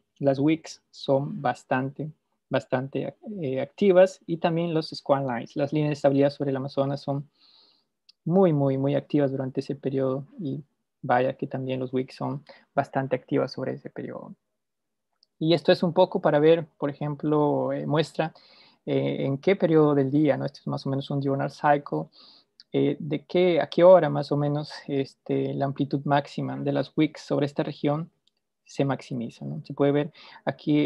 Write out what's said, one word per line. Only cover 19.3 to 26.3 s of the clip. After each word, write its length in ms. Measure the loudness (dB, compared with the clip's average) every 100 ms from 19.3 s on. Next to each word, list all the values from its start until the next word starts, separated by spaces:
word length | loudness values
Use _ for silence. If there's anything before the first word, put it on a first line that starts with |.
| 0
qué 180 | 0 2
periodo 360 | 4 6 6
del 160 | 4 2
día, 280 | 2 2 2
¿no? 80 |
Este 160 | -4 -8
es 80 | -8
más 180 | -6 -4
o 20 |
menos 220 | -6 -4
un 80 | -4
diurnal 320 | -2 -2 -4
cycle, 540 | -2 2 2 0 -8 -8 _ -20 -20 _ _ -6
eh, 240 | 0 0 -2
de 240 | -6 -6
qué, 360 | -2 0 2 2
a 60 | 0
qué 160 | 6
hora 260 | 8 8 6
más 220 | -2 -2
o 60 | -2
menos, 360 | 0 -2 -6 -14 -6
este, 680 | -4 -4 _ -4 -2 -2
la 120 | -2
amplitud 360 | -4 -2 -4 -2
máxima 520 | 0 0 0